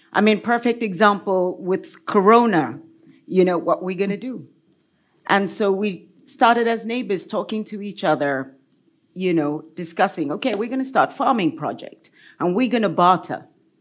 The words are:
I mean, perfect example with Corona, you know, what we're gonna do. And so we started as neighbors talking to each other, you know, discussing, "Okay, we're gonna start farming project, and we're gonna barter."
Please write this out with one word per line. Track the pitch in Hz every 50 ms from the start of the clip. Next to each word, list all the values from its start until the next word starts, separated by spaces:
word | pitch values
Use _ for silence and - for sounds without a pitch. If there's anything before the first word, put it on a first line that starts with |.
| _ _ -
I | -
mean, | 208 214 214 202
perfect | - 214 240 233 240 247 233 240 233
example | 214 185 170 220 208 202 190 - 208 190 185 180 180 - -
with | 190 180 190 185 - - - - _
Corona, | - - 208 185 196 226 233 240 233 196 165 147 117 - - - - _ _ _ - _ _ _
you | - - 185 185
know, | 185 180 170
what | 165 170 165 - 185
we're | 185 190
gonna | 175 196 196 202
do. | 202 - 262 247 202 139 - _ _ _ _ _ _ _ _ _ _ _ _ _ _ _
And | - 190 196 202 180
so | 196 - 220 196 196
we | 190 208 208 185 165 - _ _ _ _
started | - - - 254 226 240 240 233
as | 233 233 220 185
neighbors | 220 233 247 240 190 202 175 -
talking | - - 202 170 - 226 214 214
to | 214 - 202 202
each | 208 190 - -
other, | 175 156 131 143 143 139 131 131 131 - _ _ _ _ _ _ _ _ _ _ _ _
you | 180 185 185 175
know, | 165 147 147 147 156 - - _
discussing, | - 175 170 - - 202 196 196 - 156 139 147
"Okay, | 208 - 262 214
we're | 196 226 240
gonna | 262 262 262
start | 262 - - 139 - -
farming | - 277 240 269 226 185 156 -
project, | - 147 123 95 - - - - _ _ - _ _ _ - _ _
and | 151 175 180
we're | 202 262 233
gonna | 202 240 220 196
barter." | 160 - 180 180 185 170 - - 127 - - - _ _ _ _ _ _